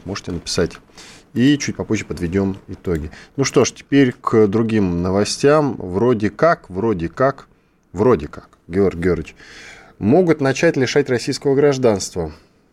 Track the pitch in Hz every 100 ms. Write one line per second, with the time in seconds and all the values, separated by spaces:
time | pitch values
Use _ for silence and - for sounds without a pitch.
0 | 85 98 - 87 - - 85 - _ -
1 | - - _ 110 131 143 - 98 92 110
2 | - 80 87 95 98 95 - 92 - 82
3 | 76 - - - 131 151 107 - - 139
4 | 131 - - 117 107 107 117 110 95 85
5 | 90 98 104 - 139 151 143 101 92 92
6 | 117 113 104 - 160 165 - 92 113 95
7 | 82 - 131 - - _ _ _ _ 87
8 | 120 104 78 - - _ - 90 95 85
9 | 90 85 - - - - - - - -
10 | 101 156 180 156 135 131 170 151 123 147
11 | 139 120 - 131 143 135 143 131 123 98
12 | - 95 80 - _ _ _